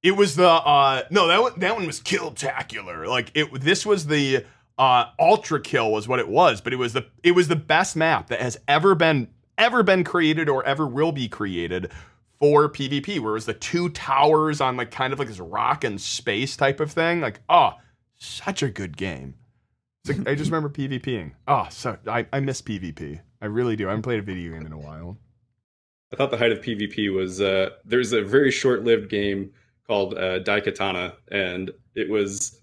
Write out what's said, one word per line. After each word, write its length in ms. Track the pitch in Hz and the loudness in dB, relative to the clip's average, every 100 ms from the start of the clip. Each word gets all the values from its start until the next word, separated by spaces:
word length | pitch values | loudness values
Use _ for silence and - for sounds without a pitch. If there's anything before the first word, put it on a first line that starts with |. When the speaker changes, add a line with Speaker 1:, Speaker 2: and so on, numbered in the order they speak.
Speaker 1:
it 100 | 175 | 2
was 240 | 196 202 139 | 4 2 6
the, 140 | 180 | 6
uh, 540 | 165 147 143 139 131 - | 6 6 6 4 2 0
no, 180 | 185 170 | 2 4
that 120 | 185 | 4
one, 180 | 247 175 | 2 0
that 140 | 185 | -2
one 120 | 226 170 | -2 -6
was 120 | - | -8
Killtacular. 1040 | - 185 165 113 135 - - 110 95 82 82 | -4 -4 -4 -6 -6 -6 -10 -12 -12 -10 -2
Like, 240 | 123 120 | -2 0
it, 140 | 151 151 135 | -2 -2 -2
this 280 | 139 196 208 | 0 0 2
was 200 | 196 151 | 0 2
the, 380 | 151 139 131 - _ _ - | 0 2 0 -2 _ _ 2
uh, 300 | 131 123 117 - | 4 4 2 2
Ultra 440 | 165 214 - 151 | 4 4 2 -4
Kill 280 | - 139 113 | 0 0 2
was 160 | 107 107 | 0 0
what 120 | 123 | -2
it 100 | 110 | 0
was, 320 | 113 175 110 | 4 4 4
but 140 | 117 | -4
it 20 | 127 | -2
was 160 | 120 | -2
the, 140 | 117 117 _ | -2 -6 _
it 100 | 175 | 4
was 160 | 175 165 | 4 4
the 80 | 165 | 0
best 400 | - 156 190 156 | 2 2 2 0
map 320 | 160 131 - | 2 0 -2
that 140 | 113 | -4
has 160 | 123 - - | -4 -6 0
ever 260 | 147 185 | 2 4
been, 340 | 180 165 147 117 _ _ - | 4 4 2 -2 _ _ 0
ever 260 | 226 240 | 2 4
been 220 | 202 190 | 4 4
created 460 | 175 180 156 156 156 | 2 2 2 2 2
or 120 | 135 | 0
ever 220 | - 143 151 | 0 -2 -2
will 260 | 123 160 | 0 -2
be 140 | 143 117 | 0 -6
created 640 | - 104 87 85 90 90 - - _ _ _ | -4 -4 -4 -4 -4 -6 -12 -20 _ _ _
for 320 | 147 147 147 | 4 4 2
P 180 | 147 139 | -2 -4
V 140 | 139 | -4
P, 160 | 143 196 | -4 -4
where 140 | 110 | -2
it 20 | |
was 100 | 110 | -4
the 80 | 113 | -4
two 380 | 107 - 170 175 | -8 -4 -2 -2
towers 720 | 156 - 135 151 156 156 147 | -6 -2 4 6 4 2 0
on, 160 | 135 127 | -2 -2
like, 120 | 120 | -8
kind 220 | - 131 | -4 -4
of 60 | 135 | -4
like 100 | 131 | -6
this 100 | 98 | -8
rock 460 | 85 98 117 147 | -8 -2 0 0
and 160 | 127 98 | -2 -6
space 560 | - - - 104 127 - | -8 -6 -4 -4 -4 0
type 240 | 139 139 | 0 0
of 100 | 156 | -4
thing. 300 | 165 165 170 | 0 0 0
Like, 200 | 135 104 - | -4 -8 2
oh, 240 | 170 131 - _ _ _ _ | 4 4 0 _ _ _ _
such 460 | - - - 196 | -16 -10 -8 -4
a 80 | 135 | -4
good 260 | 98 95 73 | -4 -12 -8
game. 380 | 95 71 67 - _ _ _ _ _ _ | -8 -8 -12 -18 _ _ _ _ _ _
It's 140 | - 151 | -6 -4
like, 100 | 135 | -2
I 80 | |
just 160 | 143 151 | -2 -2
remember 180 | 160 147 | -2 -4
<laughs> 20 | |
P 160 | 143 135 | -6 -6
V 120 | 131 | -4
P 180 | - 120 | -4 -6
ing. 160 | 78 - - | -8 -12 -2
Oh, 200 | 139 92 | 0 0
so 300 | - 127 110 - | -8 -8 -8 -4
I, 180 | 117 113 | -4 -2
I 80 | 139 | -4
miss 220 | 139 131 | -4 -6
P 160 | - 101 | -6 -8
V 140 | 87 | -8
P. 280 | 76 76 78 _ _ | -10 -12 -14 _ _
I 20 | |
really 320 | 104 107 123 107 | -6 -2 -2 -2
do. 120 | 95 | -2
I 20 | |
haven't 140 | 104 | -4
played 160 | 127 113 | -4 -6
a 20 | |
video 320 | 98 92 85 | -4 -8 -10
game 100 | 80 | -12
in 80 | 80 | -14
a 60 | 78 | -14
while. 400 | 73 78 85 107 _ _ _ _ _ _ _ _ _ | -16 -16 -16 -16 _ _ _ _ _ _ _ _ _
Speaker 2:
I 20 | - | -4
thought 140 | 139 | -2
the 80 | 113 | 2
height 120 | 117 | 0
of 120 | 107 | 0
P 100 | - | -4
V 140 | 107 104 | -6 -6
P 240 | - 104 | -4 -2
was, 320 | 95 92 92 | -2 -4 -2
uh, 280 | 98 95 95 - | 0 2 0 -6
there's 300 | - 120 120 | -2 -2 0
a 80 | 117 | -2
very 280 | 98 131 139 | 4 4 4
short-lived 600 | - 135 117 117 113 101 | 2 2 2 2 2 2
game 420 | 104 101 98 98 _ _ _ - | -2 -2 -2 -6 _ _ _ -2
called, 280 | 104 98 | 0 0
uh, 260 | 87 92 92 | -2 -4 -2
Daikatana, 720 | 92 104 104 - 98 92 90 - _ | 0 0 -2 -4 -4 -2 -6 -10 _
and 400 | 101 92 90 95 - _ | -4 -2 -4 -8 -10 _
it 140 | - 90 | -6 -2
was 500 | 107 101 101 - _ | 0 -2 -4 -10 _